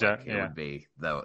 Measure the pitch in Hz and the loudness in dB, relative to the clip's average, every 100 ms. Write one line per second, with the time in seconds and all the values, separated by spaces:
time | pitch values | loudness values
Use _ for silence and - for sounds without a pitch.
0 | 107 107 - 104 92 76 73 71 - - | 4 4 0 -2 -2 -4 -6 -8 -12 -6
1 | 80 73 | -2 -2